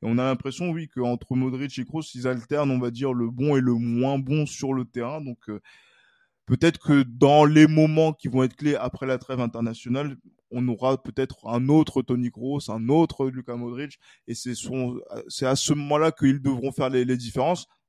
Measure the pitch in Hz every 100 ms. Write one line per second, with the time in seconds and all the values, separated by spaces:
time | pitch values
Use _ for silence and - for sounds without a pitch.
0 | 113 120 131 127 135 131 175 165 156 127
1 | 120 123 - 127 131 127 139 131 123 156
2 | 151 123 127 127 110 147 143 127 123 117
3 | 135 123 117 120 147 139 127 117 117 117
4 | 131 139 131 151 147 - 139 131 123 123
5 | 117 156 139 117 - 104 - _ _ _
6 | _ _ _ _ - 127 165 - - 143
7 | 127 120 143 147 151 156 156 156 156 156
8 | 160 151 131 127 131 - 147 143 127 -
9 | 131 127 - 127 120 117 117 113 120 131
10 | 147 135 _ _ _ 123 127 107 131 135
11 | - 123 131 - 107 117 131 156 151 135
12 | 123 123 120 - 131 143 - 113 117 156
13 | 160 - 135 127 120 120 120 123 143 -
14 | _ _ - 120 123 117 - 131 123 123
15 | - 117 - - 127 139 - 147 143 147
16 | 160 - 139 139 135 127 127 139 131 127
17 | 123 123 117 135 131 175 - _